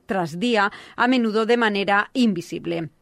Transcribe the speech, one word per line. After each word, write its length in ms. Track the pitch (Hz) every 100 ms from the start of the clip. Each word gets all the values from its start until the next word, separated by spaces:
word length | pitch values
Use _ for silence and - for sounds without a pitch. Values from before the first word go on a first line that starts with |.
| -
tras 320 | 190 165 170
día, 320 | 240 220 202 - - -
a 120 | 240
menudo 380 | 254 226 208 220
de 120 | 240
manera 520 | 220 202 202 202 208
invisible. 760 | 269 233 180 165 165 156 170 165 -